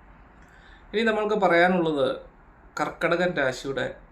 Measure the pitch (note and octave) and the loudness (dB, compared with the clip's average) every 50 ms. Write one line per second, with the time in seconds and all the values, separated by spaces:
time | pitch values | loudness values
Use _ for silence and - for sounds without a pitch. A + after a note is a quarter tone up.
0 | - - - - - - - - - - - - - - - - - - - G#3+ | -20 -20 -20 -20 -20 -20 -20 -20 -20 -20 -20 -20 -20 -20 -20 -20 -14 -6 -4 -2
1 | A3+ A3+ G#3+ G#3+ G#3+ G#3 G#3+ G3 G3 F3 E3+ E3+ F3 F#3 F#3 F3+ E3 D#3+ D3+ C#3 | 0 0 0 0 0 0 0 2 2 4 4 6 4 4 4 2 0 0 0 0
2 | C3 A#2+ - - - - - - - - - - - - - - D3+ C#3+ - - | 0 -2 -2 -4 -10 -18 -20 -20 -20 -20 -20 -20 -20 -12 -8 -6 -6 -6 -6 -4
3 | F3 E3 F3 E3+ F3+ F3+ E3 D#3 C#3 C3 B2+ - - C#3 C3+ B2+ B2+ B2+ - - | -2 0 0 0 0 0 0 0 -2 -2 -2 -4 -6 -6 -4 -4 -4 -6 -6 -12
4 | - - | -20 -20